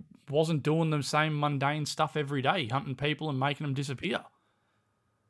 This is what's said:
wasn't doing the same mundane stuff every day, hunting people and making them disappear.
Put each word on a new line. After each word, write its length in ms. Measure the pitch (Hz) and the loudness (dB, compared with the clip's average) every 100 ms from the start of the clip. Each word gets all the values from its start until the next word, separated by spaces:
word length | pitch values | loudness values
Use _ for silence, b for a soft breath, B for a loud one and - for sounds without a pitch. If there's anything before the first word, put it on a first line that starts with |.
| - - - | -8 -20 -2
wasn't 340 | 139 160 156 | 0 2 2
doing 260 | 147 160 160 | 2 2 4
the 120 | 151 | 2
same 340 | 135 151 156 147 | 0 0 2 2
mundane 480 | 147 143 139 151 147 | 0 2 0 0 -4
stuff 300 | - 156 160 | 0 0 0
every 260 | 139 143 | -2 0
day, 260 | 127 185 120 | 2 2 0
hunting 260 | 131 143 131 | -2 -4 -4
people 340 | 147 151 156 | -2 -2 -2
and 80 | 131 | 0
making 260 | 139 143 147 | -2 -2 -2
them 80 | |
disappear. 500 | 135 143 131 180 233 - _ _ _ _ _ _ _ _ _ | -2 -4 -4 -4 -4 -6 _ _ _ _ _ _ _ _ _